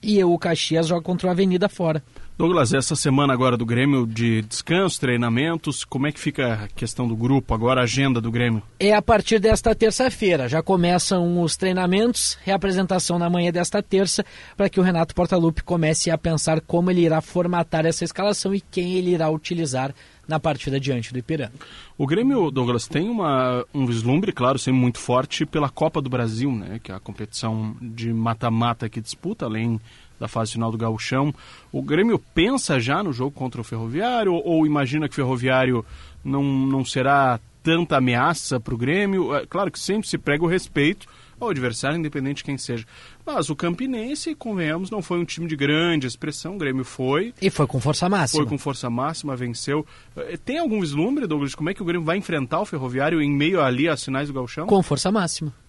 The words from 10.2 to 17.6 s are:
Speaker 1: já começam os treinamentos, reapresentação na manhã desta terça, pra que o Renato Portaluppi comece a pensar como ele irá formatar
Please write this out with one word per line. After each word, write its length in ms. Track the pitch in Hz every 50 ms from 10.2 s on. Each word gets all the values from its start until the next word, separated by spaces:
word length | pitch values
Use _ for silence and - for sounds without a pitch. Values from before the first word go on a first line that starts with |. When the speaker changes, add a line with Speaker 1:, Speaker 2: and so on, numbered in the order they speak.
| 220 190 175 147 127 120
Speaker 1:
já 120 | 131 160 160
começam 760 | - 190 180 175 175 180 180 - - 196 180 175 175 175 175 170
os 120 | 156 -
treinamentos, 800 | - - 190 185 185 185 180 185 196 220 240 240 - - - - - -
reapresentação 760 | - 196 196 175 196 185 180 190 180 190 185 - - 175 175
na 100 | 170 170
manhã 220 | 175 175 175 175
desta 320 | 170 175 170 - - 202 202
terça, 420 | - - 190 196 180 - - - - - - - - -
pra 100 | - 196
que 120 | 190 - 196
o 40 | 180
Renato 300 | 185 180 165 165 - -
Portaluppi 480 | - 180 170 190 180 165 165 160 - -
comece 460 | - 175 170 160 151 160 - - 175
a 80 | 165
pensar 420 | 156 - 170 165 151 - - 160 160
como 300 | - - - 175 175 180
ele 120 | 180 175
irá 200 | 170 160 156 160
formatar 640 | 156 - - 180 175 170 180 170